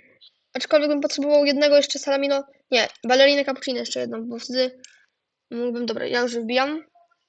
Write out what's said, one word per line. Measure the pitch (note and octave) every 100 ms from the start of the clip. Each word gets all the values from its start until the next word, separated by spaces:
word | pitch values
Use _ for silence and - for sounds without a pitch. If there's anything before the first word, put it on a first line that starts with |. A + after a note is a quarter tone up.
| _ _ _ _ _
Aczkolwiek | B3+ - D4+ D4
bym | D4
potrzebował | D4 - C#4+ D4
jednego | C#4+ C#4 D4 C#4+
jeszcze | C#4 C#4
Salamino. | C#4+ C#4 C#4 C#4 C#4 _ _
Nie, | A#3+ - -
balerinę | A#3 C4 C#4 C#4+
Cappuccino | C4+ C4 - A#3+
jeszcze | A#3 B3+
jedną, | A#3+ A3+ A#3
bo | A#3
wtedy | - B3 B3+ B3+ - _ _ _ _ _ _
mógłbym, | A#3 A#3+ A#3+ A#3
dobra, | A3 -
ja | B3
już | B3 A#3
wbijam. | A3+ B3+ C#4 D#4 - _ _ _